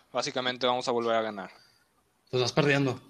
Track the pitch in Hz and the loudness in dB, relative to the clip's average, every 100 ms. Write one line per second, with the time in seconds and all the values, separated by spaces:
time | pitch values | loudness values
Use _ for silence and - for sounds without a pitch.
0 | _ - 139 135 127 123 127 123 123 120 | _ -4 -2 -2 -4 0 0 0 0 0
1 | 117 113 110 101 92 - _ _ _ _ | 2 0 0 -6 -12 -16 _ _ _ _
2 | _ _ _ 127 127 - 147 139 135 - | _ _ _ -2 0 2 4 4 2 -2